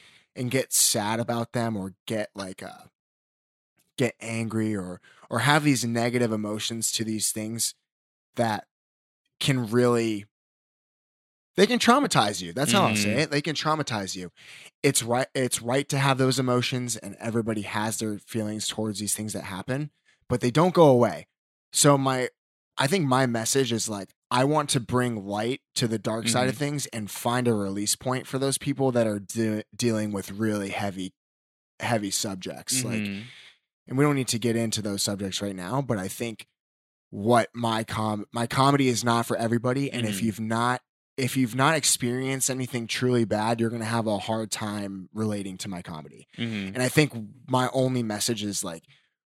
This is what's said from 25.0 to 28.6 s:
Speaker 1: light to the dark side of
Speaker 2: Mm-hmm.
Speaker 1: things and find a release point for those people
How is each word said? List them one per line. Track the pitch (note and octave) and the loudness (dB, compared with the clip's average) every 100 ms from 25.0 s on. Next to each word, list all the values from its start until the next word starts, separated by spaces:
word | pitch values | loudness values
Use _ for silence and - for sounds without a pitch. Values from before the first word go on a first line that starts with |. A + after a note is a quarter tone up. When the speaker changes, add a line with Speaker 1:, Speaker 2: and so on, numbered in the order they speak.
| B2 A2+ G2 | 2 -2 -4
Speaker 1:
light | G2+ A#2 C3+ _ - | -2 -2 -4 _ -2
to | A#2 | 0
the | A2 | 0
dark | A2+ A2 A2+ | -2 -2 0
side | B2 B2+ | 2 0
of | B2 | 0
Speaker 2:
Mm-hmm. | |
Speaker 1:
things | C#3+ D3 - | -2 -2 -6
and | A2+ G#2 | -8 -8
find | - B2 B2 A#2+ | -4 -2 0 2
a | |
release | A2 G2 G2 G2+ - | 0 0 -4 -2 -2
point | B2+ B2+ - | -2 -4 -4
for | C3+ | -2
those | C#3 | -2
people | C3 | -2